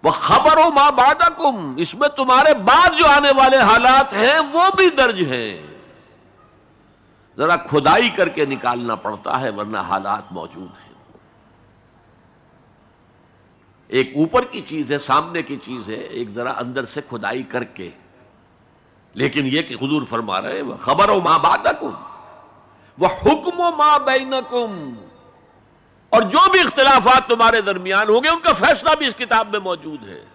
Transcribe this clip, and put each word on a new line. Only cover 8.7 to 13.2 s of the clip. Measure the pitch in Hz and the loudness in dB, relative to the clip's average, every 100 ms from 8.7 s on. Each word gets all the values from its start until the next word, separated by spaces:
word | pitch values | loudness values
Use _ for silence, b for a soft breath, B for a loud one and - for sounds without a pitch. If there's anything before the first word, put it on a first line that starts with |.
| 123 117 110 | -4 -6 -6
पड़ता | 104 104 - 127 | -8 -10 -6 -6
है | 131 | -6
वरना | 101 104 107 | -8 -8 -8
हालात | 92 98 98 104 - | -6 -6 -4 -8 -8
मौजूद | 90 80 87 92 - | -14 -14 -16 -20 -20
हैं। | - _ _ _ _ _ _ _ _ _ _ _ _ _ _ _ _ _ _ _ _ _ _ _ | -20 _ _ _ _ _ _ _ _ _ _ _ _ _ _ _ _ _ _ _ _ _ _ _